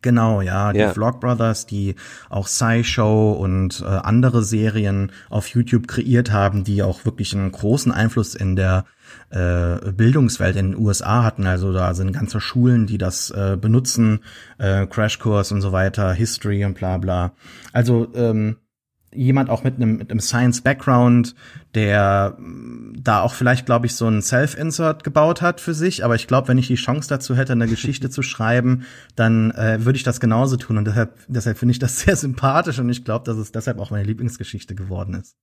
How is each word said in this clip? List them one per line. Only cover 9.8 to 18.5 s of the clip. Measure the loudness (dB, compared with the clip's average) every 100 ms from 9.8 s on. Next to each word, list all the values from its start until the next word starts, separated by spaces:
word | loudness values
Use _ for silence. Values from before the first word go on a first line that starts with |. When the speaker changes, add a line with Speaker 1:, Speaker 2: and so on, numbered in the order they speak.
| -4
Speaker 1:
Bildungswelt | 2 4 6 2 2 -2 0
in | -2
den | 0
U | 0
S | 0
A | 0 2
hatten. | 2 0 -2
Also | 0 0
da | 0 0
sind | 0 -2
ganze | -2 -4 -4
Schulen, | -4 2 4 4 2
die | -2
das, | -4 -4 -8
äh, | -4 -2 0
benutzen, | 2 2 2 2 2 2 -4 -20 -20 -6
äh, | -2 0 0
Crashkurs | 0 -2 -2 0 0 0
und | -2
so | 0
weiter, | 0 0 0 -2
History | 0 -2 -2 -2 -2 -2
und |
bla | -2 -4 -2
bla. | -2 0 -2 _ -20 -20 -4
Also, | 0 2 2 0
ähm, | 0 0 2 0